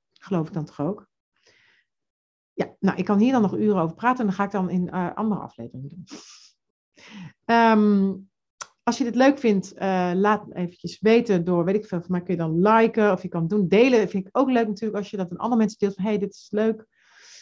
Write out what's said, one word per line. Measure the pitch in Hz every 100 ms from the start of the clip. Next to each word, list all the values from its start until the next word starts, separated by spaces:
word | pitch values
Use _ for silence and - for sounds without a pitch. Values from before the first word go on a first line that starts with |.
| _
geloof | _ - 180 156
ik |
dan | 170
toch | 151 -
ook. | 147 214 - _ _ _ _ _ _ _ _ _ _ _ _ _ _
Ja, | - - _
nou, | 190 139
ik |
kan | 190 202
hier | 240
dan | 269
nog | 196
uren | - 214 196
over | 165 165
praten | 240 247
en | 208
dan |
ga | 190
ik | 202
dan | 202 185
in, | 180 180
eh, | 185 175
andere | - 220 180
afleveringen | - - 117 127 139
doen. | 180 - 147 - - _ _ _ _ _ _ - 214 175 _
Ehm, | - 233 226 214 208 202 196 190 - _ _ _ - _
als | - 233
je |
dit | 240
leuk | 233 269 285
vindt, | 233 196 -
eh, | - 190 185 180
laat | 180 208 208 -
me |
eventjes | - 175 - 175 -
weten | 214 233 233 185
door, | 170 175
weet | 170
ik | 208 214
veel, | 175
voor | 175
mij | 180
kun | 180
je | 175
dan | 165 165
liken | 202 226 226 226 208
of | 185
je | 175
kan | 175 165
doen. | 208 175
Delen | 196 262 240 190
vind | 196 185
ik | 240
ook | 269
leuk | 247 220
natuurlijk, | 202 220 202
als | 190
je | 196
dat | 180
aan | 175
andere | 220 240
mensen | 214 -
deelt, | 202
van, | 196
"Hey, | 208 208
dit | 196
is | - -
leuk." | 208 226 220 - _ _ _ - -